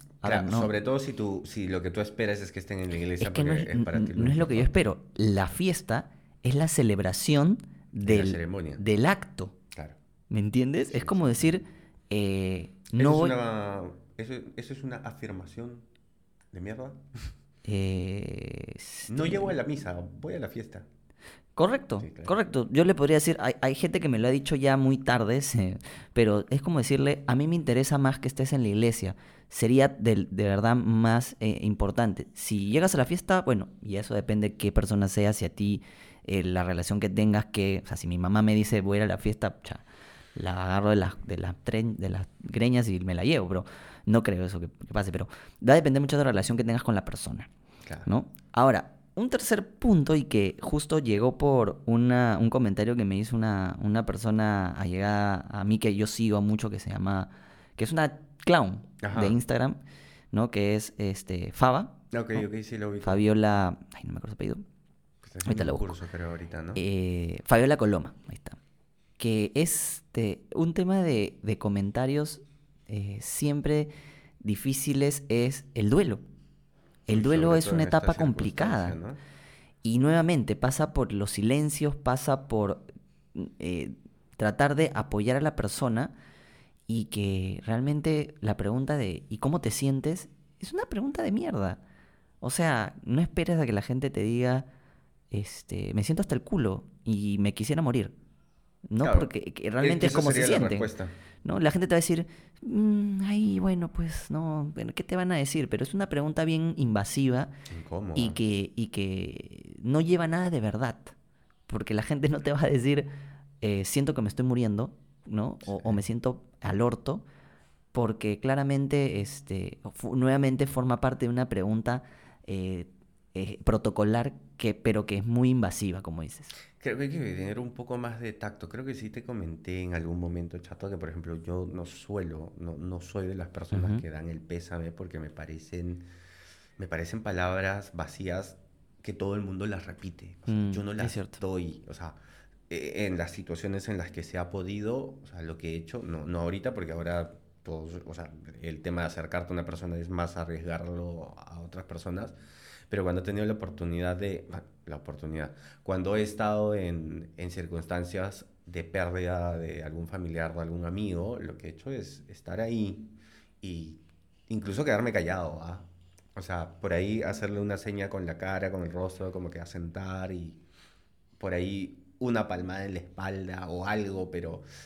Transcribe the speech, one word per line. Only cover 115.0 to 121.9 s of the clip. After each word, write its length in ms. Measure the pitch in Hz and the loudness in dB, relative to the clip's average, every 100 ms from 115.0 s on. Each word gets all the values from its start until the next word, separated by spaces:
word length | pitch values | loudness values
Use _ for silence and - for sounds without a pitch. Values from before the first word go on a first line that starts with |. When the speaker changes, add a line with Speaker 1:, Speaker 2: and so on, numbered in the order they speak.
| - _ - | -20 _ -8
Speaker 1:
¿no? 320 | 107 113 - - | -4 -4 -6 -6
O, 100 | 98 | -4
Speaker 2:
Sí. 40 | |
Speaker 1:
o 80 | 110 | 0
"Me 100 | 101 | 0
siento 400 | 101 117 127 123 - - | 0 -2 -2 -4 -10 -10
al 200 | - 98 | -4 0
orto", 440 | 120 117 - 175 - - - - _ _ _ | 0 0 -4 -6 -6 -20 -20 -20 _ _ _
porque 480 | - 113 110 107 104 | -2 -2 0 -2 -2
claramente, 800 | 131 135 139 139 139 143 139 98 | 0 0 0 0 2 2 0 -2
este, 580 | 101 - - 95 92 - - | -4 -8 -8 -6 -6 -10 -14
fu-, 220 | - 117 131 | -10 -4 2
nuevamente 500 | 127 135 135 131 139 | 4 4 4 2 0
forma 340 | 139 127 123 | 0 0 0
parte 260 | 131 131 120 | 0 0 -2
de 40 | |
una 180 | 123 127 | 0 -2
pregunta, 540 | 98 95 110 113 | -2 0 0 0